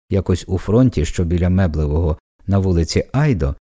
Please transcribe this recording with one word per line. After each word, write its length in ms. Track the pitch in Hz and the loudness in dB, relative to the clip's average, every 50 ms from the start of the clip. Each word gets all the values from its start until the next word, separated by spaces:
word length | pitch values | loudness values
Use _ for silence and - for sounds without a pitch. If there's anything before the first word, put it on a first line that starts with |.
| _ - | _ -4
Якось 360 | 104 98 90 - 95 - - - | -2 -2 0 0 -2 -2 -2 -6
у 100 | 95 87 | -6 -6
фронті, 480 | - - 101 120 131 123 - - 76 | -2 0 2 4 4 2 2 0 -2
що 180 | - - - 90 | -2 -2 -2 -2
біля 260 | 82 87 85 87 90 | 0 0 0 0 2
меблевого 680 | 90 95 98 85 76 78 76 73 73 82 85 78 76 - _ _ _ _ - - | 2 2 2 0 0 -2 -2 0 0 0 0 -2 -2 -4 _ _ _ _ -6 -2
на 120 | 98 98 | 0 0
вулиці 460 | 95 95 90 85 82 - - - - - | 2 2 2 2 0 0 0 -2 -2 -2
Айдо 440 | - 131 151 151 123 82 76 71 - - _ | -2 0 0 2 0 0 0 -4 -4 -6 _